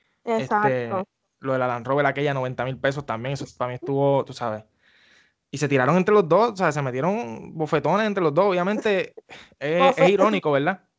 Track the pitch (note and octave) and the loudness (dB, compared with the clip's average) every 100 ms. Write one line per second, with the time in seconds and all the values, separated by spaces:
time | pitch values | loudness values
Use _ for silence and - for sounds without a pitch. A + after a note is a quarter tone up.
0 | _ _ - A3+ C3 G#3+ G#3 B2+ A#2 F#3 | _ _ -4 -2 0 0 2 0 -2 -6
1 | G3 _ _ _ C3+ C3 B2 A#2+ A#2+ C#3 | -8 _ _ _ -4 0 0 -2 -2 0
2 | C#3 C3+ C#3+ C#3 B2+ B2+ B2+ B2+ C#3 C#3+ | 2 0 -2 -2 -4 -4 -6 -2 -2 -2
3 | C#3 A2 B2+ C#3 C#3+ - B2 B2 C3+ C#3 | -6 -6 -6 -8 -10 -8 -8 -8 -4 0
4 | C#3 C3+ B2+ B2+ A#2 G#2+ - _ _ _ | 2 0 -2 -6 -8 -8 -12 _ _ _
5 | _ _ _ _ _ C#3 C#3+ C#3 B2+ F3+ | _ _ _ _ _ -6 0 2 4 2
6 | F#3 G#3 D#3+ F3+ A#3 F#3+ E3+ D3 C3+ B2+ | 4 4 4 4 2 0 -2 0 -4 -2
7 | E3 G#3+ A#3 - - D#3+ D3+ D#3 C#3+ G3 | -2 -4 -6 -12 -12 -8 -2 0 0 0
8 | A3 G3 D#3+ D3 G3+ F3+ F3+ G#3+ A3 F#3+ | 0 0 0 2 2 2 0 -2 0 -2
9 | - - - - - - C#3+ E3+ C4+ - | -2 -10 -20 -20 -20 -10 -2 2 2 4
10 | - G3+ G3+ G3+ D3+ C#3+ D3+ F#3+ _ | 4 6 4 2 2 2 0 -4 _